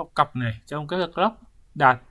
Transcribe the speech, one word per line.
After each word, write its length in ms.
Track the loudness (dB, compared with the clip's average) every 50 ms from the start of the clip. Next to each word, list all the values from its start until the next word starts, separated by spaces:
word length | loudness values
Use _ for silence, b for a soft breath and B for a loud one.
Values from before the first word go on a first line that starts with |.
| -10 -6 -2
cặp 220 | -2 -2 -2 -2
này 240 | -6 -6 -6 -6 -8 -12
trong 200 | -12 -10 -10 -8
cái 140 | -6 -4 -4 -4 -4 -2
clock 280 | -2 -2 -2 -2 -4 -18 -20 _ _ -20 _ -2
đạt 260 | 4 4 4 4 4 0 -10